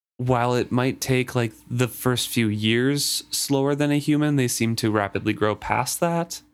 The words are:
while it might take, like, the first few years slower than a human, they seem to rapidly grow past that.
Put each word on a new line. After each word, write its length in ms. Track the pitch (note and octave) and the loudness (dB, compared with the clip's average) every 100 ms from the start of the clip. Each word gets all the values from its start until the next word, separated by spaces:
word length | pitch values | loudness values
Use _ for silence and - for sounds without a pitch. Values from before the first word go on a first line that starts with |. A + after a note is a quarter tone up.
| _ _ | _ _
while 360 | B2 B2 A#2+ | 0 2 4
it 180 | B2 - | 2 0
might 300 | B2 B2+ - | 0 0 -2
take, 340 | - B2+ B2 B2+ | 0 0 0 -2
like, 160 | A#2 - - | -2 -6 -8
the 180 | B2 B2 | -2 -2
first 420 | - B2+ B2 - | 0 -2 0 -2
few 180 | - A2+ | 0 0
years 760 | G#2 A2 A#2 C3 C#3+ C#3 - - | 0 0 2 2 0 -2 -4 -6
slower 440 | - - C#3 C#3 C#3+ | -6 -2 0 0 0
than 160 | D3 | 0
a 60 | D3 | 0
human, 380 | C#3+ D3 D3+ D3 | 2 2 2 2
they 120 | B2 | 0
seem 280 | - A2+ A2+ | 0 0 0
to 140 | A2 | 2
rapidly 420 | G#2+ G2+ G2 G#2+ | 2 0 -2 -2
grow 220 | G#2+ G#2+ G#2 | 0 0 -2
past 440 | - A2 C3 - | -2 -2 0 -2
that. 420 | E3+ E3+ E3+ - - | 0 0 -4 -10 -6